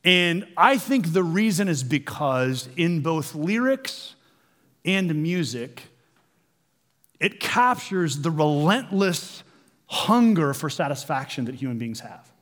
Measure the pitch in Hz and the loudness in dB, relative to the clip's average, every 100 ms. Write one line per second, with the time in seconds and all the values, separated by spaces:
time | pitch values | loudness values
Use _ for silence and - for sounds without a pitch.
0 | 180 180 175 170 - - 208 269 - 269 | 4 4 4 0 -4 4 4 4 0 0
1 | 165 180 175 175 220 180 202 147 127 147 | 2 0 0 2 2 2 0 0 0 -2
2 | 143 - 147 127 127 127 - - 170 170 | -2 -4 0 2 0 -2 -6 -2 0 0
3 | 151 160 143 156 160 220 254 269 269 - | 0 -2 -4 -6 -2 0 0 0 -4 -14
4 | - - _ _ _ _ _ _ 165 190 | -16 -20 _ _ _ _ _ _ 0 0
5 | 185 151 160 180 135 120 127 - - _ | 0 -2 0 0 -2 -4 -10 -14 -20 _
6 | _ _ _ _ _ _ _ _ _ _ | _ _ _ _ _ _ _ _ _ _
7 | _ _ 208 - - - 247 262 - 190 | _ _ -4 -2 -2 2 2 0 -4 -2
8 | 165 135 151 156 151 147 156 233 254 196 | -2 -2 -2 2 2 4 2 2 0 0
9 | 196 175 - - - _ _ _ _ - | 0 0 -8 -18 -20 _ _ _ _ -6
10 | - 240 233 185 147 135 151 - 143 139 | 2 4 6 4 2 0 -6 -2 -4 -4
11 | - 139 135 - 120 135 135 117 117 110 | -4 -4 -4 -6 -6 -6 -6 -6 -6 -8
12 | 110 - _ _ | -14 -20 _ _